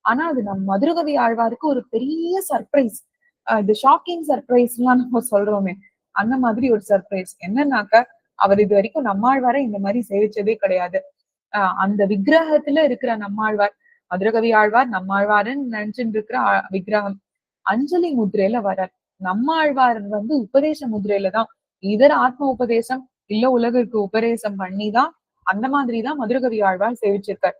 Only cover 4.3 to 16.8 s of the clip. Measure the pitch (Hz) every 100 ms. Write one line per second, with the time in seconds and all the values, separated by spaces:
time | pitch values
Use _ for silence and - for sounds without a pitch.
4.3 | 247 - 247 240 233 247 254 247 240 233
5.3 | 208 202 208 190 196 _ _ _ - 208
6.3 | 262 247 220 262 214 - 196 185 196 185
7.3 | - 175 226 294 254 208 226 247 _ _
8.3 | - 202 196 202 202 214 320 240 196 233
9.3 | 269 254 262 262 202 196 226 220 202 208
10.3 | 214 202 214 196 185 180 190 190 _ _
11.3 | _ _ 208 196 - 196 202 196 202 196
12.3 | 320 320 302 302 285 302 247 240 226 202
13.3 | 208 214 214 202 _ _ _ _ 180 202
14.3 | 226 226 220 208 220 262 196 190 196 202
15.3 | 208 208 277 262 220 214 214 233 214 214
16.3 | 262 220 196 - 190